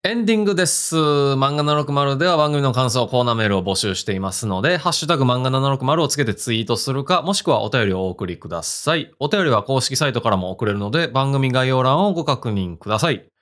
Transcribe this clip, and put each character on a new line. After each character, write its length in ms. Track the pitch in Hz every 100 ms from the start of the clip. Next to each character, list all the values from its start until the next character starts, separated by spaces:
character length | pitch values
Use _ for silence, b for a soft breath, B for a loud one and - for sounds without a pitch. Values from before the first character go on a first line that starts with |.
| 185
エ 60 |
ン 100 | 233 220
デ 80 | 220
ィ 40 |
ン 40 |
グ 100 | 208
で 140 | 185 180
す。 280 | - - 160
漫 600 | 151 143 139 135 139 147
画 80 |
七 100 | 147
六 180 | 147 143
〇 260 | 143 139 139
で 80 | 175
は 100 | 165
番 140 | 151
組 100 | 147
の 120 | 139
感 180 | 120 127
想、 160 | 120 113
コ 140 | 127
ー 20 |
ナ 80 | 120
ー 40 | 113
メ 100 | 107
ー 40 |
ル 80 | 98
を 60 |
募 100 | 90
集 220 | 95 104 90
し 80 |
て 100 | -
い 60 | 95
ま 120 | 95
す 140 | - 110
の 160 | 95
で、 160 | 135 175
ハ 120 | 175
ッ 20 |
シ 140 | 156 151
ュ 20 |
タ 100 | 160
グ 60 |
漫 180 | 127 123
画 80 | 131
七 180 | 131 135
六 160 | 135
〇 200 | 135 160
を 40 | 147
つ 80 | -
け 100 | 120
て 100 | 98
ツ 180 | -
イ 40 | 113
ー 80 | 110
ト 120 | 117
す 160 | -
る 100 | 135
か、 200 | 135 180
も 100 | 170
し 80 | 202
く 80 | -
は 140 | 117
お 80 | 107
便 160 | 127 104
り 60 |
を 80 | 92
お 80 | 92
送 180 | 87 92
り 100 | 85
く 100 | 82
だ 140 | 85
さ 360 | - - 147 165
い。 140 | - _
お 120 | 147
便 160 | 208 170
り 40 |
は 140 | 110
公 180 | - 135
式 140 | - 131
サ 120 | 147
イ 60 |
ト 80 | 117
か 80 | 117
ら 80 | 98
も 140 | 90
送 160 | 95 104
れ 60 |
る 40 | 101
の 140 | 101
で、 160 | 151 160
番 240 | 131 135
組 200 | 139 135
概 180 | 127 127
要 120 | 131
欄 240 | 127 147 202
を 80 |
ご 100 | 170
確 260 | 147 131 120
認 280 | 101 90 82
く 100 | 104
だ 120 | 113
さ 100 | 160
い。 160 | 104 - _